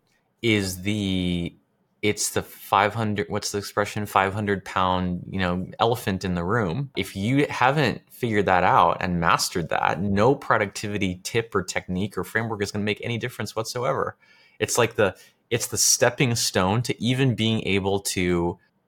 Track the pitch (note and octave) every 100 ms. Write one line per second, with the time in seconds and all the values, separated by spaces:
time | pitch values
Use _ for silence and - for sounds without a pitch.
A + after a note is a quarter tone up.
0 | _ _ _ _ A#2 G#2+ F#2+ F#2 F#2 G#2+
1 | G2 F#2 F2+ F2 E2+ - _ _ _ _
2 | G#2 G2+ - - F2+ - - G2+ G2+ A2+
3 | A2 G#2 G2+ G2+ - G2+ G2 - G#2 -
4 | G#2 G#2 F#2+ G2 G#2 G2 - G2 F#2 F#2
5 | F2+ F2+ - F#2+ F#2 F2+ F#2 - A2+ A#2
6 | A2 F#2+ F#2+ F2 F2 A#2 G2 F2+ C#3 -
7 | G2 G2 G2+ C3+ D3 - B2 D3 B2+ -
8 | - - B2 G#2 F#2+ F2+ F#2 B2+ F2 -
9 | F#2 F2 E2 A#2 - - E2 - - -
10 | G2+ G2 A2+ C#3 - A#2 G#2 - G#2+ G#2
11 | F#2+ F2+ - A#2 A2+ G2+ F2 F#2 - F2+
12 | G2+ - F2 A2 A2+ G#2+ G2+ G#2+ G#2 G#2
13 | A#2 A#2 A#2+ - G#2+ - G#2+ B2 B2+ C3+
14 | - - _ _ _ - A2 - A2+ -
15 | G2+ - - _ - A#2+ - A#2 - -
16 | B2 - C3+ A#2 - G#2+ F#2 A2 B2 -
17 | A2+ B2+ C3+ G#2 A2 A2 - G2 F#2+ G2
18 | - - F2+ F2 E2+ F2 _ _